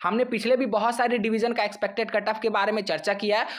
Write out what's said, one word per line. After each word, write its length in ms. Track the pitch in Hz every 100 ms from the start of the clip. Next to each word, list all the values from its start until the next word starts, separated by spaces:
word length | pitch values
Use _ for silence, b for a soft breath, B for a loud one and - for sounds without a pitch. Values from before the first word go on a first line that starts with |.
हमने 220 | 180 214 247
पिछले 300 | 226 226 254
भी 100 | 254
बहुत 280 | 208 226 240
सारे 220 | 240 240
डिवीजन 340 | 214 220 240
का 120 | 233
एक्सपेक्टेड 460 | 208 208 202 214 220
कट 180 | 214 208
ऑफ 120 | 214
के 60 | 226
बारे 220 | 208 202
में 100 | 214
चर्चा 300 | 196 156 -
किया 240 | 202 208 208
है 60 | -